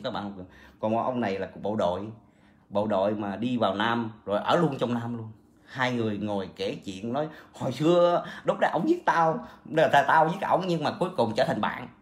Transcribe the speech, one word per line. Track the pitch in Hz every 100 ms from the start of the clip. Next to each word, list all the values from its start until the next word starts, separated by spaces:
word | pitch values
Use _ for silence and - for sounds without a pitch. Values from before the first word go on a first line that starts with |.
các | 104
bạn. | 98 101 98 90 - - -
Còn | 110
một | 113
ông | 120 123
này | 107 95
là | 90 -
bộ | 98 110
đội, | 90 92 107 113 _ _ _ _ -
bộ | 101 107
đội | 98 101
mà | 107 101 95
đi | 120 123
vào | 101
Nam | 98 113 117 113 -
rồi | - 104
ở | - 160
luôn | 156 131
trong | 120
Nam | 120 117 117
luôn. | 110 - _ _ -
Hai | 131 127
người | 123 110 101
ngồi | 104 101 90 80
kể | 101 151
chuyện, | - 92 117
nói, | 131 156 - -
"Hồi | - 131
xưa | 127 156 175 175 170 - -
lúc | 170 -
đó | -
ổng | 151 311
giết | 349
tao, | - 160 165 156 - - -
là | 156 143
tao, | 143 135
tao | 156 156
giết | 170 -
ổng, | 143 185
nhưng | 165
mà | 143 120
cuối | 180 175
cùng | 110 107
trở |
thành | 135 107
bạn." | 95 - 123 -